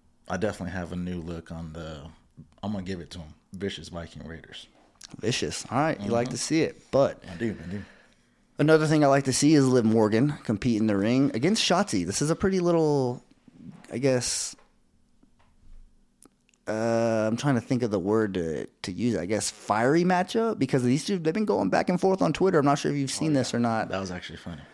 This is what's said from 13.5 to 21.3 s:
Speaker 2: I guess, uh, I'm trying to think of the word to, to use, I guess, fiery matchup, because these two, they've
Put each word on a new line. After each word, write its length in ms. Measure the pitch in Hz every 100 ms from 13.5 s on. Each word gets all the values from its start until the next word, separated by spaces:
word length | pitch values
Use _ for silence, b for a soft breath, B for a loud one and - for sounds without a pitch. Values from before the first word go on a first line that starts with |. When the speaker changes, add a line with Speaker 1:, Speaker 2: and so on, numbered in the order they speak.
| - - - -
Speaker 2:
I 60 | 117
guess, 580 | 135 127 113 - - - _ _ _ _ _ _ _ _ _ _ - - - _ _ _ - _ _ _ -
uh, 600 | 110 117 113 117 113 110
I'm 80 | 117
trying 200 | 143 123
to 40 |
think 220 | - 127
of 80 | 117
the 80 | 98
word 360 | 90 110 107
to, 320 | 92 82 71 - _
to 100 | -
use, 240 | 90 120 98
I 100 | 87
guess, 240 | 107 -
fiery 540 | - - 104 120 165
matchup, 540 | 180 180 185 226 226 208
because 240 | 131 139
these 220 | 123 143
two, 140 | - 190
they've 160 | 160